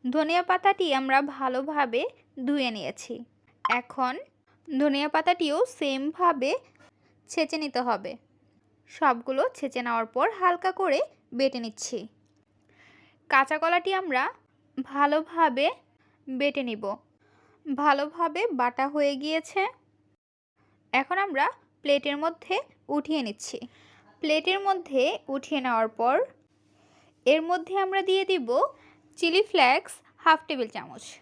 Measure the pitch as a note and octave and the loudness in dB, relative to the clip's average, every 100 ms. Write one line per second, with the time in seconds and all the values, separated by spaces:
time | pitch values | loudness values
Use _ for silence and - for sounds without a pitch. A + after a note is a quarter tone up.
0 | B3+ C#4+ D#4 E4+ F4+ F#4 G4 G4 F4+ C4+ | -2 0 2 0 0 2 2 2 2 0
1 | C4+ C4+ C#4+ C4+ C4 B3+ C#4 D4+ C4+ A#3 | 4 2 2 -4 -2 -2 -2 -2 0 0
2 | G#4 - _ - B3+ C#4+ B3+ G#3+ C#3 - | -2 -8 _ -8 -2 0 0 -2 -8 -8
3 | - A#3 A#3+ _ _ _ - B3 B3 - | -12 -12 -12 _ _ _ -2 -2 -2 -4
4 | B3+ C#4+ C#5+ _ _ _ - C4+ D4 C#4 | -4 -4 -12 _ _ _ -6 0 2 2
5 | D4 D#4+ D#4+ F4+ D#4 D4+ B4 - D4 C4+ | 0 0 2 0 0 0 -2 -2 -4 -2
6 | C#4+ - F4 D4 C4 B4+ - _ - _ | -4 0 0 2 0 -2 -6 _ -20 _
7 | _ _ _ - D4+ D#4+ D4+ B3 B3 G#3 | _ _ _ -2 -2 -2 -4 -2 -2 -2
8 | G3 A#3 _ _ _ _ _ _ _ - | -4 -12 _ _ _ _ _ _ _ 0
9 | D4 A#3+ A#3+ C4 B4+ - C4+ B3+ A#3+ A#3 | 2 2 -2 0 0 -2 -6 -4 -2 -2
10 | A3+ B3 E4 A4 F4+ F4 F#4 F#4+ F#4+ C#4+ | -2 0 0 2 0 2 -2 -2 0 0
11 | D#5 _ _ A#3 C4+ B3+ A#3 G#3+ - A#3+ | -2 _ _ -2 0 0 -10 -10 -8 -8
12 | A3 _ _ _ _ _ _ _ - - | -10 _ _ _ _ _ _ _ -20 -20
13 | _ _ _ C4+ C4+ D#4 E4 F4 F4+ F#4+ | _ _ _ 2 4 0 2 2 0 -2
14 | F#4+ B3+ D4 A#4 _ _ _ - B3+ C#4 | 0 0 -2 -6 _ _ _ -12 -8 0
15 | C#4+ D4+ D#4+ E4 D#4+ B3+ D4+ B4+ _ _ | 2 2 -2 2 2 4 0 -2 _ _
16 | _ _ - C4 C#4+ C#4+ B3 A3 G3+ A3 | _ _ -10 -2 0 0 -4 -4 -6 -8
17 | _ _ _ _ _ _ D#4 C4 D4 C#4+ | _ _ _ _ _ _ -8 0 4 4
18 | D4 D4+ E4+ D#4 A#4 C#4 B3 B3 C4+ D4 | 0 -2 -2 0 -2 0 -2 0 -2 2
19 | C#4+ C#4 D4 D#4+ D#4+ G4 G4+ - _ _ | 0 0 -2 -2 -2 -4 -4 -4 _ _
20 | _ _ _ _ _ _ _ _ _ B3 | _ _ _ _ _ _ _ _ _ -2
21 | C4+ F#4 G4+ C#4 E4+ - _ _ D4 C#4+ | 0 -2 0 0 -2 -2 _ _ 0 2
22 | C#4+ C#4+ D#4+ E4 - F#4+ - _ - D4 | 2 -2 -4 -4 -4 -4 -4 _ -4 -4
23 | D4 D#4 A#3 G#3 - - B3 _ - - | 0 -2 -2 -8 -10 -12 -14 _ -20 -20
24 | _ _ D#4 D#4 D#4+ F#4+ G4 F#4+ D#4+ C4+ | _ _ 0 0 2 0 0 -2 0 0
25 | C4+ G#4+ - C4+ C4+ D4 B3+ A3+ A3+ A3+ | 2 0 -6 -8 -4 -4 0 0 0 0
26 | A#3 D4 C5+ _ _ _ _ _ _ _ | 2 2 0 _ _ _ _ _ _ _
27 | _ _ - D#4 D#4+ F4+ D#4+ F#4+ F#4+ G4 | _ _ 4 4 2 -4 -2 -2 0 0
28 | F#4+ F#4+ F#4+ F#4 A3+ B3+ C#5 - - _ | 2 0 2 0 0 0 0 -2 -20 _
29 | _ - E4+ F4 G#4+ F4 B3+ D4 - - | _ -2 2 4 2 4 6 4 -2 -18
30 | _ _ - D#4 - C#4+ A3 G#3+ D#3+ C3 | _ _ 4 4 2 -6 -6 -8 -14 -16
31 | - - | -18 -20